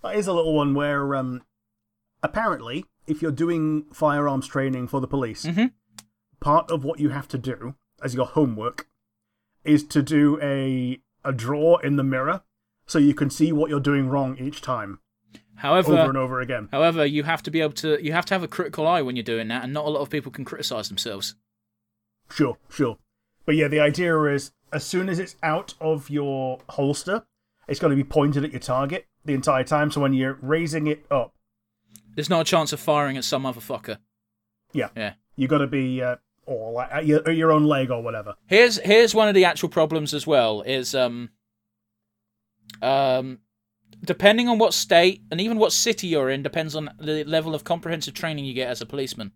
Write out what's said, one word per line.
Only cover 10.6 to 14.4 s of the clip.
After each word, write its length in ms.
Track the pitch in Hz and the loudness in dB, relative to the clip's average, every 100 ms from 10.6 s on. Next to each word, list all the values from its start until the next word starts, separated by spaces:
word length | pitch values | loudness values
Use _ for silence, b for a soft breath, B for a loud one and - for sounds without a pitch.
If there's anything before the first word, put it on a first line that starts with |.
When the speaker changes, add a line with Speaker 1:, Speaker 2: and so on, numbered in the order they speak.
| 135 131 127 127 _ _ | 0 -2 -2 -6 _ _
Speaker 1:
a 80 | 143 | -6
draw 460 | 127 117 147 160 170 | -4 -2 2 4 4
in 180 | 139 143 | 4 0
the 80 | |
mirror 380 | 135 131 139 185 _ _ _ _ - | 0 0 -2 -4 _ _ _ _ -2
so 140 | - | 4
you 140 | 143 | 4
can 160 | - 143 | 4 -2
see 240 | - 160 | 2 2
what 160 | 151 160 | 2 0
you're 100 | 143 | 0
doing 300 | 139 143 131 | 2 2 2
wrong 280 | 139 131 | 0 -2
each 240 | 131 | -4